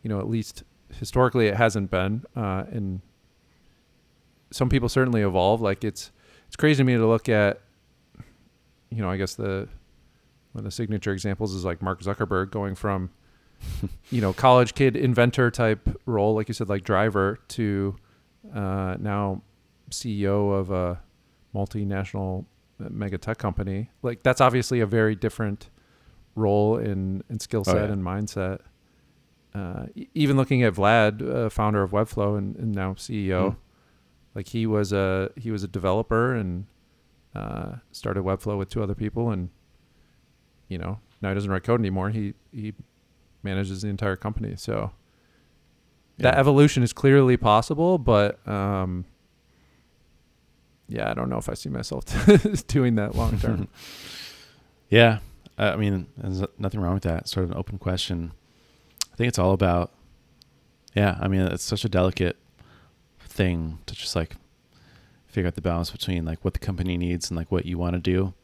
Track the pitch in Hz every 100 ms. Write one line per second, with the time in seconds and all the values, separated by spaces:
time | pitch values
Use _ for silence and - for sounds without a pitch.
0 | 113 101 107 113 104 - - _ _ -
1 | - 127 127 127 107 98 113 104 95 92
2 | 95 110 - - 101 92 - 117 98 92
3 | - _ _ _ _ _ _ _ _ _
4 | _ _ _ _ _ - 127 135 117 135
5 | 127 113 101 92 90 113 107 98 110 -
6 | - _ _ - _ - 151 139 131 120
7 | 110 113 - 107 101 - _ _ _ _
8 | _ - - _ _ _ _ _ _ 110
9 | 95 95 95 - 104 95 - - _ _
10 | _ _ _ _ _ - 107 - 107 107
11 | 104 98 104 98 110 95 90 87 92 92
12 | 95 98 104 95 95 107 101 98 104 98
13 | 92 _ _ _ _ _ - - 95 -
14 | - 123 101 92 131 127 117 - 135 113
15 | 131 120 120 - 120 - 113 110 - -
16 | - 110 104 110 110 110 101 98 90 95
17 | 107 101 95 110 - - 107 98 98 98
18 | _ _ _ _ 214 107 98 98 95 92
19 | 107 101 101 95 _ _ _ _ - -
20 | 123 101 98 101 101 98 92 92 90 90
21 | - _ _ _ _ 101 98 107 101 98
22 | 95 98 95 92 - _ _ - - 101
23 | 101 95 - 113 104 95 98 98 117 _
24 | 127 120 131 127 127 123 117 123 107 113
25 | 110 104 110 - 107 104 - _ _ _
26 | _ - _ - 107 104 104 113 110 95
27 | 95 95 - 110 - 113 95 90 104 98
28 | 90 95 104 - 95 95 _ _ _ _
29 | _ _ _ _ _ 101 90 101 - -
30 | - - 147 135 127 131 117 92 101 117
31 | 107 107 127 127 113 - 107 107 95 101
32 | 110 - 101 104 98 - 113 101 95 95
33 | - 110 95 92 95 107 _ _ _ _
34 | _ _ _ - 95 117 110 107 98 101
35 | 95 95 95 - 113 104 95 95 92 98
36 | 113 113 120 123 95 87 101 _ _ _
37 | _ _ _ - 52 55 - 120 _ -
38 | 107 98 95 95 107 101 95 120 101 104
39 | 107 117 117 98 90 _ _ _ _ _
40 | _ _ _ _ _ _ _ 92 87 104
41 | _ _ 98 98 101 95 - 117 101 95
42 | 98 110 101 - _ 123 107 101 - _
43 | _ _ _ _ 101 95 98 95 104 98
44 | 107 92 107 107 107 87 - 107 101 -
45 | _ _ _ _ _ _ _ _ _ _
46 | _ - 123 135 139 139 147 - 120 -
47 | 139 139 131 123 113 107 117 147 170 180
48 | 120 107 101 - - 101 98 98 92 90
49 | 90 _ _ _ _ _ _ _ _ _
50 | _ _ _ _ _ _ _ _ - 57
51 | 53 55 64 60 - - - 64 - 67
52 | - - - 202 214 196 - 147 123 110
53 | 104 117 117 113 120 98 98 - - -
54 | - - - - - _ _ _ _ 107
55 | 117 107 - - - - 104 95 104 95
56 | 82 - 104 92 98 - 98 107 87 98
57 | 90 82 - - 87 - - 104 95 92
58 | - 87 82 - _ _ _ _ _ _
59 | - - 120 110 92 95 95 87 87 _
60 | _ _ _ _ _ _ _ _ _ 104
61 | 101 92 95 95 92 85 - 107 110 92
62 | 92 - 90 - _ _ - - _ _
63 | _ _ - - 92 85 80 80 - -
64 | - 87 82 - _ _ _ _ - -
65 | _ _ _ - 90 - 90 85 82 -
66 | - 87 80 82 95 - - 90 90 87
67 | 87 87 - 85 80 90 - 87 87 90
68 | 92 92 95 -